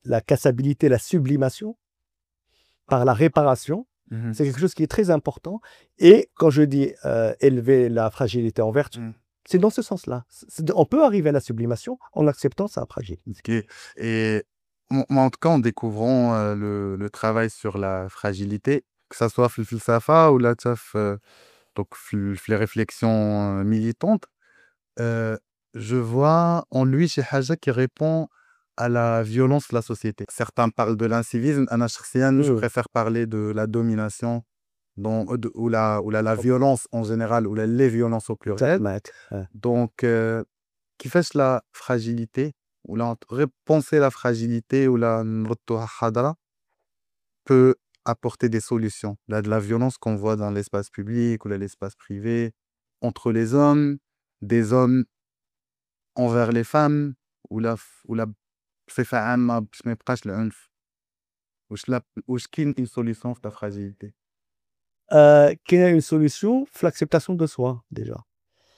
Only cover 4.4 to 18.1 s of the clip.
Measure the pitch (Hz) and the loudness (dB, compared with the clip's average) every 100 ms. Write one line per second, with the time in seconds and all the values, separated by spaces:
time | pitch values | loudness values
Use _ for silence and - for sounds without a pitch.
4.4 | 143 127 180 - 151 - 190 156 - - | -2 0 -4 -2 -2 0 2 2 0 -8
5.4 | 165 214 - - _ - 165 - - - | -12 -12 -14 -20 _ 6 10 10 8 2
6.4 | 160 139 147 139 139 - 135 117 110 - | 2 4 2 2 -2 -4 -2 0 0 4
7.4 | 139 127 117 135 120 117 110 - 123 120 | 4 4 4 4 4 2 -2 -2 -2 0
8.4 | 113 113 110 131 143 120 113 113 _ _ | -2 0 0 0 -2 -8 -14 -16 _ _
9.4 | - 185 208 226 226 190 - 123 - - | -2 2 2 0 -6 -8 -8 -10 -10 -20
10.4 | - - 160 - 147 277 285 202 151 139 | -20 -8 -4 2 2 4 2 2 0 0
11.4 | - 113 117 113 - 254 - - 151 - | -2 -6 -4 -4 -8 -12 -8 0 0 0
12.4 | - - 202 - 120 - 101 87 - 101 | -4 -4 -8 -6 -10 -12 -12 -14 -14 -12
13.4 | - 117 104 - - - 113 110 110 107 | -4 -4 -4 -18 -20 -10 -4 -2 0 -2
14.4 | - _ _ _ - 135 - 135 131 - | -6 _ _ _ -4 -2 2 2 2 2
15.4 | 165 156 117 - 113 104 117 131 120 113 | 2 2 2 -2 -6 -2 0 2 2 0
16.4 | 104 104 104 104 98 95 104 - 110 110 | -2 -2 -4 -4 -4 -6 -8 -4 -2 0
17.4 | 113 - 107 98 98 95 95 | -2 -4 -8 -4 -4 -6 -8